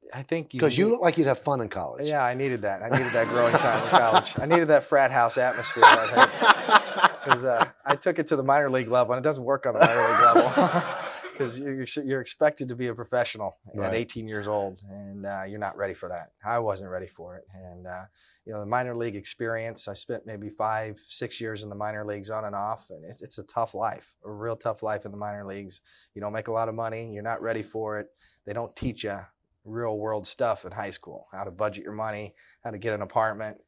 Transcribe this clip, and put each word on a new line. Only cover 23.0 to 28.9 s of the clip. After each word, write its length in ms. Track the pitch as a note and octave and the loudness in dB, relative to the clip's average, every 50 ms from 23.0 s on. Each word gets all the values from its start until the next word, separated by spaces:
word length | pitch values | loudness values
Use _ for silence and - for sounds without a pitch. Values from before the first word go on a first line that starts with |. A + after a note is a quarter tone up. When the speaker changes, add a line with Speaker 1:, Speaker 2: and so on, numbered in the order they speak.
| D#2 | -18
Speaker 1:
it's, 180 | D#2+ A2+ - F2+ | -20 -18 -18 -18
it's 160 | - - - | -18 -16 -18
a 60 | G2+ | -18
tough 300 | _ - A#2+ A#2 A2 - | _ -4 -4 -4 -4 -4
life, 400 | G2+ G#2+ A2 - - - - _ _ _ | -4 -4 -4 -4 -6 -14 -20 _ _ _
a 60 | G#2 | -16
real 260 | G#2+ G#2 G#2+ A#2 A2+ | -12 -10 -6 -6 -6
tough 260 | A2 - A#2 A2 G#2 - | -4 -4 -6 -6 -4 -4
life 240 | G#2+ G#2+ G#2 - | -4 -4 -4 -6
in 40 | G#2 | -12
the 60 | G2+ | -12
minor 300 | G#2 G#2 G#2 G#2 G#2 G2+ | -10 -10 -10 -10 -10 -10
leagues. 340 | G2 G2 G2+ G2+ F#2+ F2+ - _ _ _ _ _ _ _ | -12 -12 -12 -12 -14 -18 -20 _ _ _ _ _ _ _
You 60 | G#2 | -10
don't 140 | G2+ G#2 G#2 | -10 -6 -6
make 140 | A2 A2 - | -6 -6 -4
a 40 | A2+ | -2
lot 160 | A2+ A2+ A2+ | -2 -2 -2
of 60 | A2 | -4
money. 360 | A2+ A#2 A2+ A2 A2+ A#2 A2+ G#2+ | -6 -6 -6 -6 -8 -10 -10 -12
You're 100 | G#2 G#2 | -10 -6
not 180 | A2+ A#2 - | -6 -6 -6
ready 220 | - A2+ A2+ A2+ G#2 | -4 -4 -4 -4 -4
for 360 | G#2+ - A2 A2 G#2+ G#2+ G#2 | -8 -8 -8 -6 -4 -6 -6
it. 100 | G#2 - _ _ _ _ _ _ _ | -8 -10 _ _ _ _ _ _ _
They 80 | - G#2+ | -10 -8
don't 240 | A2+ A#2 A2 _ | -8 -8 -8 _
teach 260 | - - C3 | -8 -8 -8